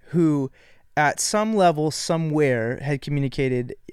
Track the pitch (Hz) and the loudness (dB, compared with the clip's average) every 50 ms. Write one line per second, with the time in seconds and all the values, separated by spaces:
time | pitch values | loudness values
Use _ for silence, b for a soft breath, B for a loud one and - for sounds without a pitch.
0 | - - - 175 165 156 147 143 135 131 b b b b b b b b - 151 | -12 -4 0 2 2 2 2 0 -2 -4 b b b b b b b b -2 0
1 | 151 143 - - - - - 208 214 220 220 202 185 175 160 151 151 156 - - | 0 2 0 -2 -2 -2 0 0 0 0 2 4 4 4 4 2 0 -2 -2 -4
2 | - - 165 165 165 156 151 151 147 135 123 117 113 117 127 - 131 143 147 139 | -2 -2 -2 -2 0 0 0 2 2 2 2 0 0 -2 -4 -4 -4 -4 -4 -4
3 | - 151 147 143 139 127 - - 135 131 127 123 123 123 - - - - | -4 -4 -2 -2 -2 -2 -2 -2 -2 0 0 -2 -2 -4 -8 -14 -14 -8